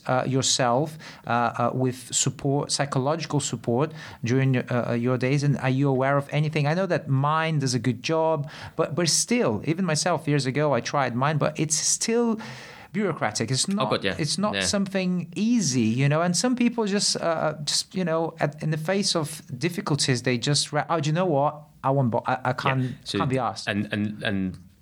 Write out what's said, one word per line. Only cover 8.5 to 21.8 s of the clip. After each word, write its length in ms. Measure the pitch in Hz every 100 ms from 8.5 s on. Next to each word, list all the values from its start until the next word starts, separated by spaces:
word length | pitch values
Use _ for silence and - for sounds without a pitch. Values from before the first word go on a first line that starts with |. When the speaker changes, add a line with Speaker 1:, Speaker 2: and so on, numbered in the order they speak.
| - - -
Speaker 1:
but, 200 | 165 156
but 120 | 160
still, 540 | - - 240 160 104 131
even 200 | 170 180
myself, 420 | 151 180 156 -
years 180 | 147 127
ago, 280 | 135 151
I 80 | 123
tried 340 | - 147 127 117
Mind, 240 | 143 151
but 180 | 147 151
it's 200 | 156 -
still 600 | - - - 233 233 220 - - - - -
bureaucratic. 580 | 185 196 147 110 - 113
It's 160 | 131 -
Speaker 2:
Oh, 40 | 196
Speaker 1:
not, 140 | 131
Speaker 2:
God, 140 | 113
yeah. 120 | 98 92
Speaker 1:
it's 200 | 151 -
not 160 | 208 98
Speaker 2:
Yeah. 100 | 180
Speaker 1:
something 640 | 202 190 190 180 180 151 -
easy, 440 | 220 240 151 127
you 280 | 110 117 143
know, 120 | 156
and 140 | 180 175
some 180 | 254 240
people 280 | 240 240 208
just, 300 | 202 - -
uh, 40 |
uh, 440 | 165 160 151 151
just, 320 | 147 - - 185
you 80 |
know, 300 | 175 160 160 -
at, 200 | 170 -
in 100 | 156
the 60 | 160
face 380 | 156 196 196 170
of 260 | 151 - - 123
difficulties, 640 | 170 - - 143 - 123
they 140 | 127 123
just, 360 | 147 147 -
ra-, 120 | 147 139
"Oh, 100 | 165
do 80 | 147
you 60 |
know 120 | 160 185
what? 360 | 139 147 151 - -